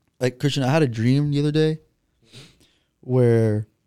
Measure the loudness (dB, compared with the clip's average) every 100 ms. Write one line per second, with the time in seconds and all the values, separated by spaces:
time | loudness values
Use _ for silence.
0 | _ -6 -6 -4 -4 -2 0 0 0 0
1 | 0 0 0 -2 -2 0 -2 -4 _ _
2 | _ _ _ -20 -20 _ _ _ _ _
3 | -2 2 4 4 2 0 -4 _